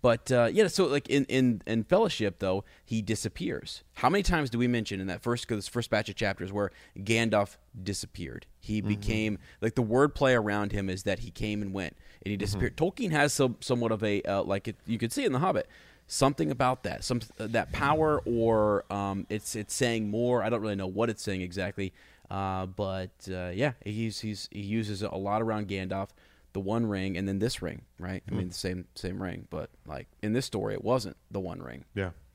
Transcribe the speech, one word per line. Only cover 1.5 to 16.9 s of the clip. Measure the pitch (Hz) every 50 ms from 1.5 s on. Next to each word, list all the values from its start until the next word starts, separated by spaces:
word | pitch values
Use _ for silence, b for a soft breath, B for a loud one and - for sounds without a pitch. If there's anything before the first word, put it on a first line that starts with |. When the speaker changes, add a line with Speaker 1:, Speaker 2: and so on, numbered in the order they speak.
| 117 95 -
Speaker 1:
in | - 113 113 107
Fellowship, | - 180 202 233 180 - - 110 101 90 -
though, | 101 95 92 98 b b b b b
he | - 113 110
disappears. | 104 95 110 - - 113 - - - 285 - - - - - - - _ _
How | - - 127
many | 175 208
times | 185 - 180 160 147 127
do | 120 117
we | 120 123
mention | 123 117 107 - 104 95
in | 95
that | 95 87 95
first, | - 117 120 120 - -
this | 113 104 95 -
first | - 120 117 -
batch | - 104 107 -
of | 101
chapters | - 113 101 95 - - 95
where | 98 104 101 92 B B B B B -
Gandalf | 98 98 113 113 117 113 107 104 101 - - - _ _ - -
disappeared? | 92 98 98 - - - - - 90 67 - - - - - _
He | - - 107 107
Speaker 2:
Mm-hmm. | 95 104
Speaker 1:
became, | 104 101 101 - 110 110 107 107 104 92 B B B B
like, | - 110 -
the | -
wordplay | 120 104 113 127 143 151 - - 143 131 127 117
around | 104 104 101 104 104 101
him | 101 101 98 95
is | 92 92 -
that | 101 95 -
he | - -
came | - - 110 107 107 104
and | 104 98
went, | 95 98 92 76 - b b b b b
and | - 98
he | 104
Speaker 2:
Mm-hmm. | 98
Speaker 1:
disappeared. | 101 101 101 98 123 - -
Tolkien | - 156 185 - - 247 185
has | 156 151 143 147
some, | - - 139 127 110 -
somewhat | - - 131 120 117 113
of | 110 101 113
a, | 104 101 101 -
uh, | - 98 98
like, | - - 98 98 - 113
it, | 104 _ _
you | - 117 107
could | 117 117 -
see | 285 277
in | 208
The | 131 127
Hobbit, | 170 190 185 101 - B B B B B B B B
something | B - - 135 135 143 - 160 151
about | 139 120 139 127 131 - -
that, | 90